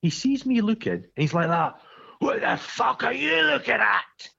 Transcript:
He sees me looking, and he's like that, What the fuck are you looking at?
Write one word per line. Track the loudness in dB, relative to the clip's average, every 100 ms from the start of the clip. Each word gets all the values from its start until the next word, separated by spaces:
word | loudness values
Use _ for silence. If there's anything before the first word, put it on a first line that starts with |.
He | -2
sees | 0 0 0 2
me | 2
looking, | 2 0 0
and | -4 -6 -2
he's | 0
like | 0 0
that, | 2 0 -4 -20 -20 -20 -4
What | -2 0
the | 0 -2
fuck | -6 -4 -2 0
are | -2
you | -2 0 2
looking | 4 2 0
at? | 0 2 2 -2 _ -20